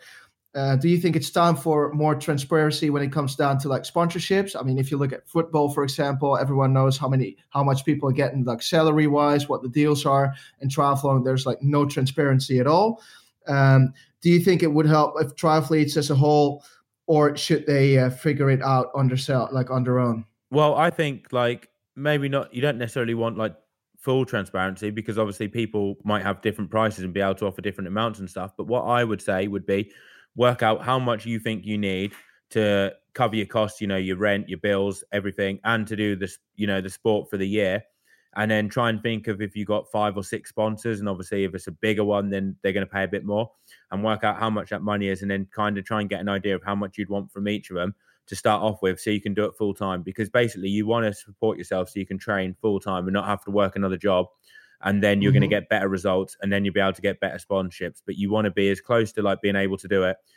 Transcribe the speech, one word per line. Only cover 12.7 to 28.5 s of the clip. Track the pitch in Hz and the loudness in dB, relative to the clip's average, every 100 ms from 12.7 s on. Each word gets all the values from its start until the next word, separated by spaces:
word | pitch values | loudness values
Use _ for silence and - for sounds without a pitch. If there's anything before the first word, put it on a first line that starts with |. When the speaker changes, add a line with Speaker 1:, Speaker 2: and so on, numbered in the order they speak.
| 170 220 226 - - _ _ - | 4 2 -2 -10 -20 _ _ -2
Speaker 1:
Um, | 139 135 135 131 - _ _ | 4 6 8 6 0 _ _
do | 165 | 4
you | 175 | 4
think | 175 175 | 6 4
it | 165 | 4
would | 147 151 | 4 6
help | 156 147 156 | 6 4 0
if | 151 - | -4 0
triathletes | 165 156 - 160 147 156 | 2 2 2 2 2 0
as | 139 | 0
a | 135 | 4
whole, | 151 151 147 143 - _ _ _ - | 4 6 4 0 -12 _ _ _ 0
or | 151 147 147 | 4 4 2
should | - 151 - | 0 0 2
they, | 143 139 135 | 4 6 6
uh, | 127 | 4
figure | 131 160 143 135 | 0 -2 2 2
it | 135 | 2
out | 131 131 123 | 2 2 0
on | 139 131 | 0 0
theirself, | 131 - 131 110 | 0 0 0 0
like, | 131 123 | -2 -2
on | 131 | 0
their | 123 127 | 0 2
own? | 120 113 110 _ - | 2 -2 -6 _ -2
Speaker 2:
Well, | 139 151 139 | 2 4 4
I | 170 | 2
think, | 160 151 131 - | 0 -2 -4 -4
like, | 123 120 120 _ _ _ - | 0 0 -2 _ _ _ -6
maybe | 143 147 139 | -2 0 0
not. | 139 - | -2 -4
You | 123 | -2
don't | 143 117 | -2 -2
necessarily | 120 139 117 | -4 -2 -2
want, | 117 113 110 | -2 -2 -2
like, | 110 - _ _ _ _ | -4 -6 _ _ _ _
full | - 131 127 | -2 0 0
transparency | 113 92 95 95 95 107 | -2 -4 -2 -4 -4 -6
because | 107 107 107 | -6 -4 -2
obviously | 107 98 104 | -2 -2 -6
people | 117 110 107 101 98 | -4 -4 -2 -4 -4
might | 104 104 | -2 -2
have | 98 95 | -2 -2
different | 110 101 95 | -4 -4 -2
prices | 110 110 98 | 0 0 -2
and | 92 | -6
be | 92 | -2
able | 98 95 | -2 -2
to | 104 | -4
offer | 90 | -6
different | 98 95 90 | -8 -8 -6
amounts | 101 113 98 | -2 -4 -4
and | 95 | -12
stuff. | - 95 | -10 -10